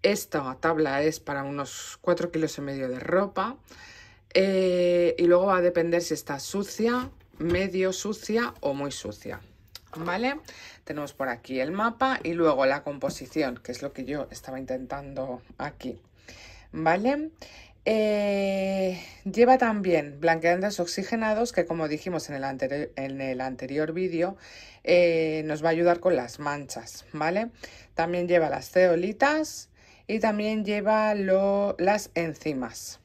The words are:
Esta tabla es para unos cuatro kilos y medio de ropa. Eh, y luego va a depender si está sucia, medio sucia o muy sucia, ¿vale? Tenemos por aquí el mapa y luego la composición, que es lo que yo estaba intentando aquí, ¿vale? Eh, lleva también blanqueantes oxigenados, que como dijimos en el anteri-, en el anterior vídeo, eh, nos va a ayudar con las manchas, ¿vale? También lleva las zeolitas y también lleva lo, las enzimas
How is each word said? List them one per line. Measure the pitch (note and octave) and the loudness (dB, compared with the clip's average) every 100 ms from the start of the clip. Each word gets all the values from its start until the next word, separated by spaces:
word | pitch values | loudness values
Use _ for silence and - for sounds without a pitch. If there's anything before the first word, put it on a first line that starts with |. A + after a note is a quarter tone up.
Esta | - G3+ - D#3 C3+ C3 | 4 2 -2 -4 -4 -2
tabla | D#3+ D#3+ D3+ C#3 | 0 2 2 2
es | D3+ D#3+ | 0 -2
para | - C#3+ | -8 -6
unos | C#3 C#3+ C#3 - - - | -6 -6 -8 -10 -14 -6
cuatro | - F3 F3 | 0 0 0
kilos | D#3+ D#3 - | -2 -2 -4
y | |
medio | C#3+ C#3 C3 | -8 -4 -4
de | B2+ | -4
ropa. | - F3+ G3 F#3+ G#3 C#4 _ - - - - _ _ | 0 0 0 -2 -6 -8 _ -20 -20 -20 -20 _ _
Eh, | F#3+ F#3+ F#3+ F3+ F3+ F3 F3 F3 E3 | 2 4 2 2 4 4 4 4 4
y | F3 | 6
luego | F3 G3 | 6 6
va | F#3 | 4
a | |
depender | F3 F3 E3+ E3+ | 4 2 2 0
si | E3+ D3+ | 0 -6
está | - C#3 | -6 -10
sucia, | - G3 G3 - A3+ B3 C3+ - _ - | -6 -6 -6 -2 0 0 -6 -14 _ -6
medio | E3 F3 G3 F3+ F#3+ | -2 0 0 0 -2
sucia | F#3 G3+ G#3+ - A3 A#3+ - | -2 -6 -6 -2 -2 -2 -4
o | C#3+ | -4
muy | C#3 C#3+ | -4 -6
sucia, | C3+ - G#2+ - - - _ _ - _ D#3+ | -6 -10 -10 -12 -14 -16 _ _ -20 _ -8
¿vale? | E3 F#3 B3+ D4+ - - - - | -4 -2 -2 -4 -12 -20 -20 -20
Tenemos | - D3+ C#3+ | -10 -8 -8
por | - C3 | -6 -6
aquí | A#2+ - C3 | -6 -6 -4
el | C3 | -2
mapa | F#3+ A3+ A3+ C4 B3+ | 0 -2 0 0 0
y | D#3+ | -2
luego | E3+ D#3+ C3+ C3+ | 2 4 4 4
la | C#3+ | 2
composición, | D3 C#3+ C3+ - B2+ D#3+ C3+ B2 | -4 -4 -6 -6 -6 -2 -2 -4
que | - | -12
es | B2 | -10
lo | C#3 | -10
que | - B2+ | -10 -8
yo | C#3+ - | -8 -8
estaba | - - C3 | -12 -12 -12
intentando | C3 B2+ B2+ C#3+ C#3+ C#3 C3 B2 - - | -6 -6 -6 -10 -8 -8 -8 -8 -14 -10
aquí, | C#3+ - - - _ _ - - - - - | -10 -8 -12 -12 _ _ -20 -20 -20 -20 -14
¿vale? | D#3 D#3+ F3+ A#3 C#4+ D#4+ - - - - - | -2 2 2 2 0 -4 -10 -20 -20 -20 -6
Eh, | - A3 G#3+ G#3 G3+ G3+ G3 G3 G3 F#3+ F#3+ F3+ - - G3 | 0 2 2 2 0 0 0 0 -2 0 -2 -4 -12 -12 -6
lleva | G#3 B3 C4 | 4 8 8
también | A#3+ G#3+ F#3 E3 D3 C#3+ | 6 0 2 2 0 0
blanqueantes | E3 E3 E3 F3+ G3+ G3+ | 2 4 4 2 0 -2
oxigenados, | E3+ - F#3+ A3+ A3 G#3+ A#3 | -4 -4 -4 -2 0 0 0
que | - E3+ | 0 -2
como | E3+ D#3 | -2 -2
dijimos | D3+ - C3 - | -4 -4 -6 -6
en | C#3 | -6
el | |
anteri-, | C3+ C3+ C3 C#3+ D3 - | -6 -4 -4 -4 -6 -6
en | C3+ C3+ | -8 -6
el | C3+ B2+ | -6 -4
anterior | C3 B2+ B2+ C#3 D#3 | -6 -6 -6 -4 -2
vídeo, | E3 F#3 E3 F3 G3 - - - - - | -2 -2 0 -2 -4 -20 -20 -20 -10 4
eh, | F3 E3+ E3 D#3+ D#3 D#3 | 6 6 4 0 -2 -4
nos | D3 | 0
va | E3 | 0
a | |
ayudar | E3 F3 F3 | 4 4 4
con | F#3 D3+ | 2 0
las | A#2+ - | -2 -6
manchas, | D3 D3 C3+ A#2+ - - - | -6 -6 -8 -14 -14 -20 -12
¿vale? | D3+ D#3 F#3+ A#3 - - - - | -4 -2 0 -4 -10 -20 -20 -10
También | - E3+ F3 F3 | -4 -2 0 4
lleva | F3 D#3 | 4 4
las | C#3 - | -2 0
zeolitas | F#3 F3+ E3+ F#3+ G#3 C#4 D#4 D#4 - - _ - - - | 4 6 4 0 2 2 2 -2 -8 -18 _ -20 -20 -6
y | G#3+ | 0
también | A3+ G#3 G#3+ A3 | 0 0 -2 -2
lleva | G#3 G#3 G3+ G#3+ G#3+ G#3 | -2 -2 2 2 2 0
lo, | F#3+ F#3+ G3 G3+ G3+ - | 2 4 4 2 0 2
las | F3+ G#3 - - | 2 2 -2 -4
enzimas | E3 D3+ D#3 C3+ A#2+ - - - | -4 -4 -4 -4 -6 -10 -14 -16